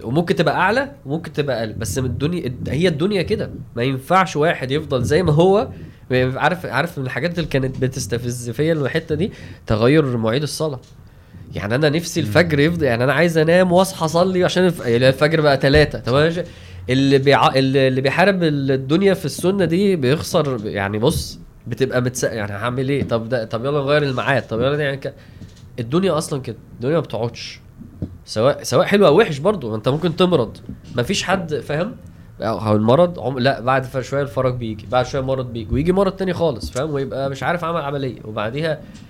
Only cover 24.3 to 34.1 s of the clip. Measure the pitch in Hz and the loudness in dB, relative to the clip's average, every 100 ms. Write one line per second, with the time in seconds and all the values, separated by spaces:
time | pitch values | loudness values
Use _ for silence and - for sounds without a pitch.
24.3 | 131 - 113 131 147 143 135 135 - - | 0 0 -2 0 0 -2 -4 -8 -12 -20
25.3 | - - - - - 117 160 196 156 - | -20 -20 -20 -16 -10 -2 0 0 0 -2
26.3 | 143 123 104 - - 123 160 120 107 117 | -6 -8 -12 -14 -8 -2 -2 -2 -4 -6
27.3 | - - - - - - - - - - | -6 -16 -16 -20 -20 -16 -12 -12 -12 -8
28.3 | 107 127 - - 127 143 202 180 156 208 | 0 2 0 0 0 4 6 6 6 4
29.3 | 135 170 208 117 107 131 147 170 - 180 | 2 0 -2 -4 -4 -2 0 0 2 2
30.3 | 160 110 - - - - 123 120 208 - | 2 0 -6 -16 -16 -8 -4 -2 -2 -2
31.3 | 190 165 139 - 151 208 254 - - - | -2 -2 -6 -4 -4 -4 -8 -18 -20 -20
32.3 | - 110 104 107 107 110 139 180 165 120 | -8 -4 -2 0 2 4 4 4 0 -6
33.3 | 135 127 135 120 135 123 135 123 | -2 0 0 0 -2 -2 -6 -4